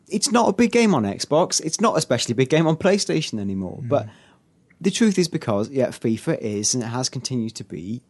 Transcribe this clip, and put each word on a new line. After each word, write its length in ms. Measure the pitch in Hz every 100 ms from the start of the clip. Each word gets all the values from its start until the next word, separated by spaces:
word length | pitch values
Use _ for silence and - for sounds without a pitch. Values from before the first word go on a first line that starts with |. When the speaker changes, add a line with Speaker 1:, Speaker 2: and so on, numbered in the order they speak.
| -
Speaker 1:
it's 240 | 208 -
not 180 | 233 214
a 40 |
big 180 | 196 240
game 220 | 240 226 156
on 80 |
Xbox. 560 | 101 95 - 147 180 -
It's 200 | 160 -
not 160 | 214 147
especially 360 | - 120 - 117
big 140 | 131
game 180 | 156 160
on 80 | 160
PlayStation 640 | 180 202 - 160 151 110
anymore. 400 | 98 95 92 -
Speaker 2:
Mm. 40 | 123
Speaker 1:
But 180 | 135 107 - _ _ _ _ _ -
the 120 | 196
truth 260 | - 226 190
is 100 | 165
because, 440 | 160 - 101 113
yeah, 160 | 135 120
fifa 500 | - 117 110 - 160
is 360 | 113 104 107 127
and 80 |
it 40 | 117
has 220 | 120 127
continued 460 | 135 - 127 110 -
to 80 |
be 400 | 101 90 90 120 -